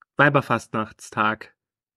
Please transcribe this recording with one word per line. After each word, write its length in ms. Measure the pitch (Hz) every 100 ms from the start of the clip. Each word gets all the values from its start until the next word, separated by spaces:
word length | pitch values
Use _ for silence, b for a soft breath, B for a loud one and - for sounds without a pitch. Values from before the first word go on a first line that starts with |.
| _ -
Weiberfastnachtstag 1400 | 147 139 - 117 - 113 107 - - - 107 107 - _ _ _ _